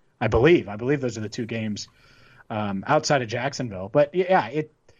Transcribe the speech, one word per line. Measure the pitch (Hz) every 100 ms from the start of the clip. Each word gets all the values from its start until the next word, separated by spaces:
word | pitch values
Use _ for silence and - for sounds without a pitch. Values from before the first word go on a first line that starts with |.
| _ _
I | 113
believe. | 113 143 165 101
I | 104
believe | 123 147
those | 123 107
are |
the | 104
two | - 120
games, | 113 110 104 - _ _ _ - - _
um, | 110 202 101 -
outside | 156 151 143
of | 113
Jacksonville. | 117 135 - 123 92 98
But | 147 147
y-, | 180 185
yeah, | 185 110
it, | 147 151 _ _